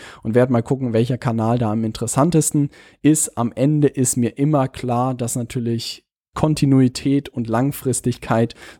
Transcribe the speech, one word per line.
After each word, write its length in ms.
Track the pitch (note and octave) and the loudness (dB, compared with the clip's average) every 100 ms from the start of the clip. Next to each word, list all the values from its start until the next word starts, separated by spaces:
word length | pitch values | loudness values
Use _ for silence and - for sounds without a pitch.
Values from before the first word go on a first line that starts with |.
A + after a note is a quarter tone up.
| - - | -16 -10
und 140 | A2+ A2+ | -2 2
werde 180 | B2+ | 4
mal 80 | A#2+ | 2
gucken, 320 | - C3+ B2+ | 0 -2 0
welcher 240 | A2 A#2+ B2 | 0 0 -2
Kanal 400 | C3 A2+ A2 A#2+ | -2 -2 0 0
da 140 | A2+ | 0
am 120 | A2 | -2
interessantesten 840 | A2+ A2 A2 - D3+ E3 D3 D3+ C#3+ - - _ | -4 -4 -4 0 2 2 2 0 -2 -4 -20 _
ist. 380 | C#3 D3+ - - | 2 2 0 -4
Am 120 | A#2+ - | -4 0
Ende 320 | C3+ D3+ C#3+ | 0 4 2
ist 300 | - B2 - | 2 -2 0
mir 200 | A#2 - | -2 0
immer 300 | C#3+ D3 C3 | 0 2 0
klar, 480 | - B2 A#2+ B2+ B2+ | -4 -4 -2 -2 -4
dass 200 | A#2 C3 | -6 -6
natürlich 720 | A#2+ C3 A#2 A#2 - - _ _ _ - | -6 -6 -4 -4 -6 -14 _ _ _ -2
Kontinuität 920 | D#3 D3+ C#3 C3+ C3 - C#3+ C#3 C#3 | 0 2 4 4 4 0 -2 -2 -2
und 200 | - A2+ | -8 -4
Langfristigkeit 1080 | A2+ C#3 - C3+ A#2 B2 A#2+ - A#2 A#2 - - - | -2 -2 -2 -4 -2 -4 -6 -2 0 0 -4 -20 -18